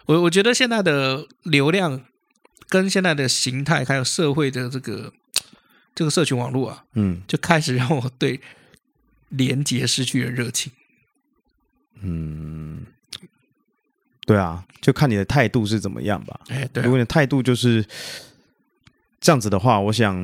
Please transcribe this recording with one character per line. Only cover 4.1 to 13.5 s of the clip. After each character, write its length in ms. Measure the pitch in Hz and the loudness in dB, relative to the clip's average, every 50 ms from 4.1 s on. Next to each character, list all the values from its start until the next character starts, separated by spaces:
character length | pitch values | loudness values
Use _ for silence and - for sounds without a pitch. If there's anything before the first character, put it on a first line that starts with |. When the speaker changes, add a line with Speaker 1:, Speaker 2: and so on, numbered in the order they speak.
| - - 175 147 139 | -2 0 0 2 2
Speaker 1:
会 180 | 156 151 135 | 2 0 0
的 180 | 123 127 127 123 | -2 -4 -6 -6
这 100 | 139 131 | -6 -8
个， 320 | 123 - 107 101 110 - - _ _ _ - - - - - - _ _ _ _ _ _ _ | -8 -8 -8 -8 -10 -12 -16 _ _ _ -6 -6 -6 -6 -10 -20 _ _ _ _ _ _ _
这 100 | - 170 | -4 -2
个 60 | 151 | 0
社 140 | - - 160 | 0 0 0
群 120 | 131 139 | 0 0
网 140 | 123 120 127 | -2 -4 -4
络 200 | 127 131 131 - | -4 -4 -4 -4
啊， 140 | - - - _ - | -8 -12 -18 _ -2
Speaker 2:
嗯。 280 | 110 104 95 87 85 92 | 0 0 0 0 -4 -6
Speaker 1:
就 120 | - - 151 | -6 -6 -2
开 220 | - - 170 156 | 0 2 2 2
始 160 | 156 - 127 | 2 0 0
让 120 | 127 123 123 160 | 0 0 0 0
我 140 | 139 120 131 - 127 | -2 -2 -4 -4 -4
对 220 | - 135 123 135 - - - - _ _ - _ _ _ _ _ _ _ _ _ _ _ | -2 -2 -2 -4 -10 -16 -20 -20 _ _ -20 _ _ _ _ _ _ _ _ _ _ _
连 340 | - 131 131 127 127 131 147 | -4 -2 0 0 0 -2 -2
结 240 | - 135 120 131 | -2 -2 -2 -2
失 180 | 120 - - 131 | -2 -2 -2 -2
去 200 | 123 - 131 123 | -2 -2 -2 -2
了 60 | 127 | -2
热 200 | 123 120 120 113 | -4 -4 -4 -4
情。 220 | 120 - - 139 - _ _ _ _ _ _ _ _ _ _ _ _ _ _ _ _ _ _ _ _ _ _ _ _ - 101 | -4 -6 -8 -8 -12 _ _ _ _ _ _ _ _ _ _ _ _ _ _ _ _ _ _ _ _ _ _ _ _ -10 -8
Speaker 2:
嗯， 840 | 92 85 82 80 78 78 78 78 78 80 78 78 78 78 80 87 - - _ _ _ - - - - _ _ _ _ | -6 -4 -4 -6 -6 -8 -10 -10 -10 -10 -10 -12 -12 -12 -14 -14 -16 -20 _ _ _ -16 -16 -16 -20 _ _ _ _